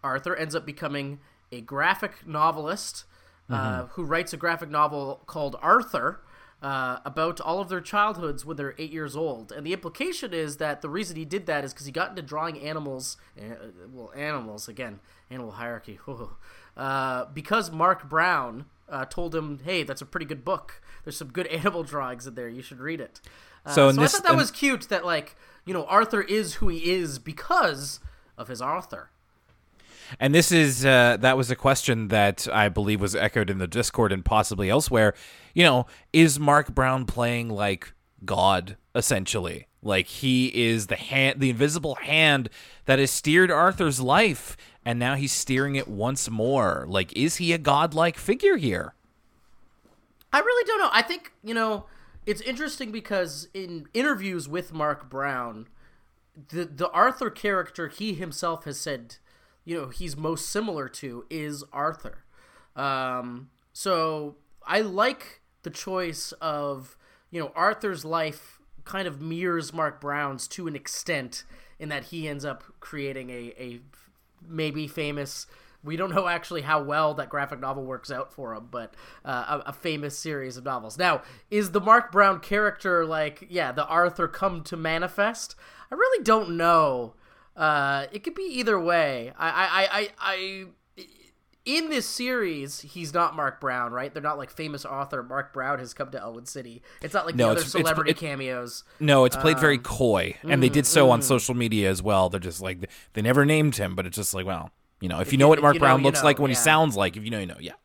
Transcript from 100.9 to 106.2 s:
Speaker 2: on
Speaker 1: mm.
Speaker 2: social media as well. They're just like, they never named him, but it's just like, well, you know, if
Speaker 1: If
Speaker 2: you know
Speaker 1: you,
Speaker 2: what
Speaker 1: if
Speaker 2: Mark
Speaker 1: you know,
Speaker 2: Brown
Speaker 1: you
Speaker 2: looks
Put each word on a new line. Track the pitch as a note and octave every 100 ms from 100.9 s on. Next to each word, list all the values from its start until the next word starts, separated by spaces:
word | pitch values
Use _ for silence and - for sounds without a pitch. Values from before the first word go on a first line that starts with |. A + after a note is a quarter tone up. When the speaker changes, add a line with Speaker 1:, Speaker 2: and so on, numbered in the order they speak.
| D#3 C3+
Speaker 2:
on | A#2+
Speaker 1:
mm. |
Speaker 2:
social | C3 C3 -
media | B2 A#2 G#2+ G2
as | F#2
well. | F#2+ G2 F#2
They're | F#2+
just | F2+ E2
like, | F#2+ F#2 F#2+ - -
they | -
never | A2 B2+
named | C#3+ D#3 D3+ B2
him, | G2 F#2
but | F#2
it's | G#2+
just | G2
like, | G2 F#2
well, | F2 D#2+ _ _ _
you | F#2
know, | E2
if | F#2+
Speaker 1:
If |
Speaker 2:
you | C3+
know | C#3+
Speaker 1:
you, |
Speaker 2:
what | D3+
Speaker 1:
if |
Speaker 2:
Mark | D3
Speaker 1:
you | C#3+
know, | C#3
Speaker 2:
Brown | C3
Speaker 1:
you | C#3
Speaker 2:
looks | C#3